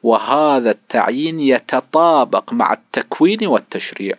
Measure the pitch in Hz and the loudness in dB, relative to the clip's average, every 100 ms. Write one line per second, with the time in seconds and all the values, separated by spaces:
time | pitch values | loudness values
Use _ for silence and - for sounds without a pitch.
0 | 117 110 110 139 151 135 117 104 _ 120 | 2 0 2 0 2 2 0 -2 _ -2
1 | 104 123 156 160 139 123 - 131 - 156 | -2 -2 -4 -2 0 0 0 -6 -2 0
2 | 170 156 120 95 - 120 113 110 _ - | 4 2 2 -2 -2 -2 0 -2 _ -8
3 | - - 165 214 208 113 - - - - | -6 0 0 2 0 -2 -2 -10 -10 -8
4 | 98 | -8